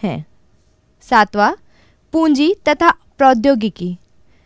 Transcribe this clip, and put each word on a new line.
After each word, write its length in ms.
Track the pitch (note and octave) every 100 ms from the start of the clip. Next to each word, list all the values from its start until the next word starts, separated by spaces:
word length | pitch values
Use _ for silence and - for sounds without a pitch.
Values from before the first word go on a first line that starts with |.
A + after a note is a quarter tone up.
हैं। 220 | G3+ C#3+ D#3 _ _ _ _ _ _ _
सातवां, 520 | - A#3 G#3 G#3 G#3+ F#4+ _ _ _ _ _
पूंजी 420 | D#4+ D#4+ C4+ D4+ G#4 -
तथा 240 | D4 E4+
प्रौद्योगिकी। 1080 | - _ - C4+ B3+ C#4 C4+ G#3+ - F3+ F3 _ _ _ _